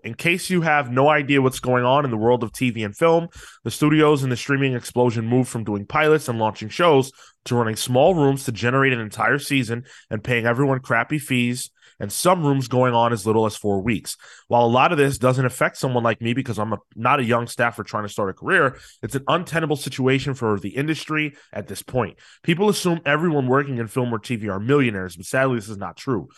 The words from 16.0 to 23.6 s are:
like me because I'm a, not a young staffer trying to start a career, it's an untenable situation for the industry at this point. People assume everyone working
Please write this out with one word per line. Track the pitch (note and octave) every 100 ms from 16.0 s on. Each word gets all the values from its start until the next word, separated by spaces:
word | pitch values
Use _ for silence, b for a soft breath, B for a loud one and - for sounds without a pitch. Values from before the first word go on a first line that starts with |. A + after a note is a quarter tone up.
like | A#2 A2
me | A#2
because | B2+ C3 G#2
I'm | G#2+
a, | G#2 _ -
not | A#2+ C#3+
a |
young | A#2 A#2+ A#2
staffer | - A#2+ A2+
trying | G#2+ A2
to | G#2
start | - G2
a |
career, | - A2 F#3 C#3 B B B
it's | A#2 C3
an | C3+
untenable | D#3+ F3 E3 D#3+ D3
situation | - B2+ C3 C3 C3+
for | B2+ A2+ G2+
the | G2
industry | B2+ D3+ D#3 - D#3 D3+ b b
at | - F#2+
this | G2
point. | - B2+ G2+ - b b
People | - E3+ G#3
assume | F#3+ F#3 E3 C#3+
everyone | D3+ F3 D3 B2+
working | C3+